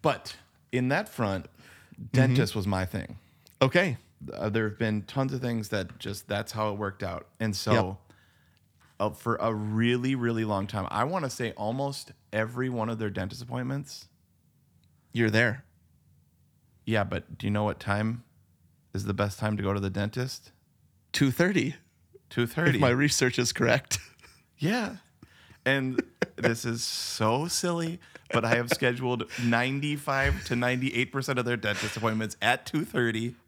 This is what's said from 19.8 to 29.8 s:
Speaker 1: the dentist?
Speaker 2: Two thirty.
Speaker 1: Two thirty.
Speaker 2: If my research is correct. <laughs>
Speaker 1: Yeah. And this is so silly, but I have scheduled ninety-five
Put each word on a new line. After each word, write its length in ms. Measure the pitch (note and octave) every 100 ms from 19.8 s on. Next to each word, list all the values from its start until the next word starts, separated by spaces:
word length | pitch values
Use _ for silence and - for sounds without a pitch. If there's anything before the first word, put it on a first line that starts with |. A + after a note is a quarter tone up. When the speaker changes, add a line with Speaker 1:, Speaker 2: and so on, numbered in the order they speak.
Speaker 1:
the 100 | G2
dentist? 640 | G2 G2+ B2+ B2+ - - _ _ _ _ _ _
Speaker 2:
Two 180 | - C#3
thirty. 420 | - F3+ F#3 B2 - _ _ _ - _
Speaker 1:
Two 160 | - A#2+
thirty. 300 | - E3+ B2
Speaker 2:
If 40 |
my 100 | C3
research 480 | B2 C#3+ - B2+ -
is 140 | A#2+
correct. 460 | - A#2+ B2+ - -
<laughs> 60 | - - - _ _ _
Speaker 1:
Yeah. 360 | D#3 A#3+ G#3+ F#3+ _ _ - - - -
And 380 | B2+ C#3 C3 B2+ - _ - -
this 280 | B2 A#2
is 180 | A#2+ A#2
so 640 | - - - - A2 B2 E3+
silly, 540 | - F3+ E3+ E3 E3+ - - -
but 120 | A#2
I 120 | A2+ A#2
have 140 | A#2+
scheduled 600 | - B2+ B2 B2+ A#2+ A2+ -
ninety-five 1000 | A#2+ A#2 B2+ C#3